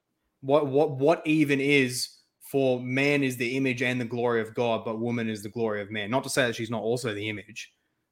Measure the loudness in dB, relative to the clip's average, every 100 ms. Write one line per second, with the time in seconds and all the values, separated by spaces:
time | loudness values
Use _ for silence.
0 | _ _ _ _ 2 2 4 2 2 4
1 | 2 4 2 2 4 2 4 4 4 0
2 | -8 -10 _ _ -4 0 2 0 -2 0
3 | 2 2 0 -2 -2 0 -2 0 -2 -2
4 | -4 -2 0 0 -2 -2 0 -2 -4 -4
5 | -4 -2 -4 -6 -8 -4 -2 -2 -6 -6
6 | -2 -2 0 0 0 -2 -6 -4 -2 -2
7 | -2 -4 -6 -8 -12 -16 -18 _ _ _
8 | _